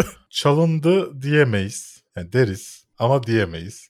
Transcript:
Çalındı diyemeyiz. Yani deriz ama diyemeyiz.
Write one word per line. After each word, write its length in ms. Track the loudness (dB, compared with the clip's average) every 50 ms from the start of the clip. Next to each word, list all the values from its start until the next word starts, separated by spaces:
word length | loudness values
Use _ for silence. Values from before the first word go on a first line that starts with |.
| -6 -6 -8 -18 _ _
Çalındı 920 | -6 -2 0 2 2 4 2 2 2 0 2 2 2 2 0 -2 -8 -8 -4
diyemeyiz. 800 | 0 4 4 4 4 2 0 -2 -4 -6 -10 -16 -16 -20 -20 _ _ -14
Yani 160 | -12 -10 -2 0
deriz 520 | 2 2 2 0 -6 -10 -16 -20 -20 _ _ _ -2
ama 240 | 0 2 2 0 0
diyemeyiz. 640 | 0 0 0 0 0 -4 -8 -10 -12 -16 -18 -20 _